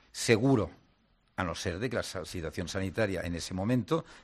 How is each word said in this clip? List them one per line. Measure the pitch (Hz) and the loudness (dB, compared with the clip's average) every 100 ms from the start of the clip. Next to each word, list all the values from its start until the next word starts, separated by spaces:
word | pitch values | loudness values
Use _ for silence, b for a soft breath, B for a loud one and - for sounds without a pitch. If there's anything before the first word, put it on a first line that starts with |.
| b | b
seguro, | - - 107 135 120 87 - _ _ _ _ _ - | -2 4 6 6 4 2 -6 _ _ _ _ _ -4
a | |
no | 90 78 | -2 -2
ser | 95 87 | -2 -2
de | 127 | -2
que | 113 | -2
la | |
sa-, | - 92 78 | -4 -6 -8
situación | 90 78 95 85 | -6 -6 -6 -4
sanitaria | 98 95 113 104 87 | -2 -2 0 0 0
en | 85 | -4
ese | 82 - | -4 -4
momento, | 92 104 127 98 160 - B | -2 2 2 2 -2 -2 B